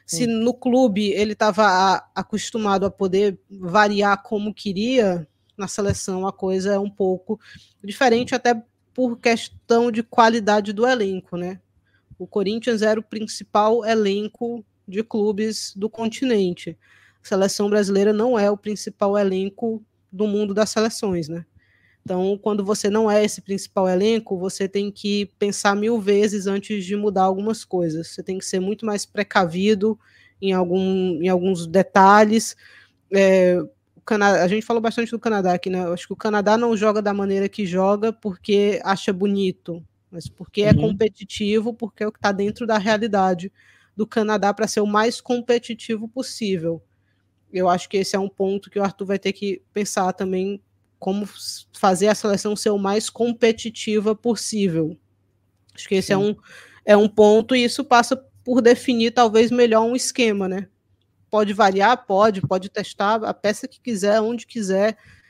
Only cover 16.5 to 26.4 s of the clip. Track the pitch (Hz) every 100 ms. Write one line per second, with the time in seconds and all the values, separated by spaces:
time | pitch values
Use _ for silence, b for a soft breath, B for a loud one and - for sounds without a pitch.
16.5 | 175 - 165 b b b b - 196 196
17.5 | - 208 208 196 196 202 214 240 233 202
18.5 | 202 208 202 - - 202 208 202 190 196
19.5 | - 226 220 - _ _ 190 208 202 208
20.5 | 196 214 220 220 - 208 175 151 170 165
21.5 | _ _ _ _ _ - 180 190 202 214
22.5 | 214 196 214 202 214 220 208 208 - -
23.5 | 196 - - 185 185 208 226 226 185 185
24.5 | - 190 202 202 202 202 208 196 _ 208
25.5 | 202 202 202 214 233 196 202 214 202